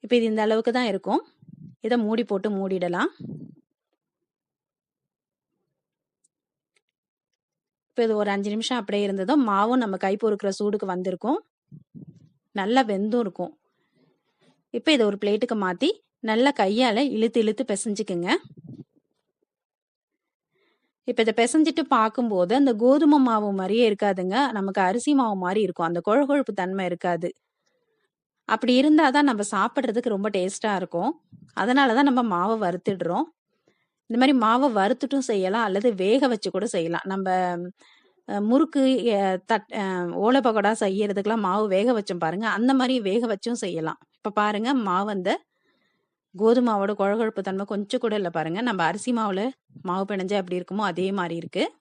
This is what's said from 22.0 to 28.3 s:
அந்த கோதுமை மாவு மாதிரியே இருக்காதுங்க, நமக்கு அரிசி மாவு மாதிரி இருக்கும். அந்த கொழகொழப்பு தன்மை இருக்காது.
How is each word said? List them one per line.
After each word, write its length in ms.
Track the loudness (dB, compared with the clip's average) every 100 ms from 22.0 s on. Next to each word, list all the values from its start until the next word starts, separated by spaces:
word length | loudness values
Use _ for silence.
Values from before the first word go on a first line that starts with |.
| 2 0 0 2 2 4
அந்த 180 | 2 4
கோதுமை 440 | 4 6 6 6
மாவு 320 | 4 2 0
மாதிரியே 320 | -2 0 2 2
இருக்காதுங்க, 520 | 2 0 0 -2 0 0
நமக்கு 300 | -2 -4 0
அரிசி 320 | 0 0 0
மாவு 240 | 2 2 0
மாதிரி 240 | -2 0
இருக்கும். 260 | -2 -2 -2
அந்த 120 | -2
கொழகொழப்பு 540 | 2 2 2 0 -2 -4
தன்மை 300 | -4 -4 -4
இருக்காது. 440 | -4 -2 -2 -4 -10 _ _ _ _ _ _ _ _ _